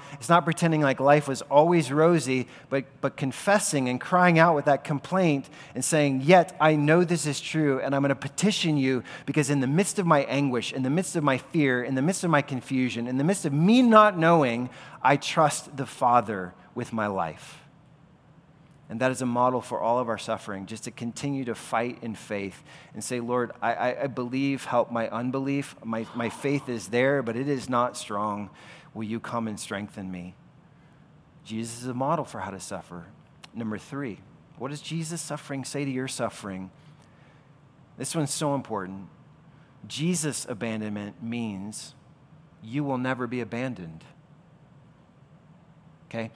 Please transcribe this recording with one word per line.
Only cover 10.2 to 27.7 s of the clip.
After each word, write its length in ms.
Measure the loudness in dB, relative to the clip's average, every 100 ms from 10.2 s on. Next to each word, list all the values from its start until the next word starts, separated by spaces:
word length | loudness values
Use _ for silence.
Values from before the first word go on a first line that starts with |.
anguish, 480 | 4 0 0 0 -4
in 100 | -4
the 80 | 0
midst 240 | 0 0
of 80 | 0
my 160 | 0 0
fear, 460 | -2 0 2 2
in 100 | 0
the 80 | 0
midst 220 | 0 0
of 60 | 2
my 120 | 2
confusion, 640 | 2 -6 -4 -2 -2 -2 -4
in 100 | 0
the 60 |
midst 220 | 0 0
of 80 | 0
me 300 | 2 4 6
not 360 | 8 8 8 6
knowing, 520 | 6 6 4 0 -4 -10 -20 0
I 160 | 4 4
trust 580 | 2 2 4 2 -8 -10
the 100 | -10
Father 680 | 0 4 4 4 -4 -8 -12 -12
with 180 | -10 -6
my 140 | -2 -2
life." 520 | -2 -4 -6 -16 -20 -20 -20 -20 _ -20 _ _ -20 _ _ -20 -20 -14
And 120 | 0
that 100 | 0
is 120 | 0
a 40 | -2
model 360 | 2 2 2
for 180 | -4 -4
all 180 | 0 0
of 120 | 0
our 80 | -4
suffering, 480 | -4 -8 -6 -10 -10
just 180 | -12
to 60 | -12
continue 560 | -10 -10 -6 -6 -4 -6
to 80 |
fight 460 | -8 -4 -2 -2 -6
in 120 | -10
faith 480 | -10 -8 -6 -6 -10 -20 -20 -18
and 100 | -12
say, 180 | -6 -6
"Lord, 300 | -2 -2 -2 -2
I, 100 | -2
I, 300 | 0 -2 -2
I 40 | -6
believe, 600 | -6 -6 -2 -2 -4 -2
help 260 | 0 0
my 160 | -2 -4
unbelief. 680 | -4 -4 -4 -2 -4 -4 -10
My, 240 | -8 -6 -6
my 140 | -4 -6
faith 400 | -4 -2 -2 -2
is 200 | -8 -2
there, 340 | 2 2 2
but 120 | -2
it 140 | -4 -2
is 220 | -4 0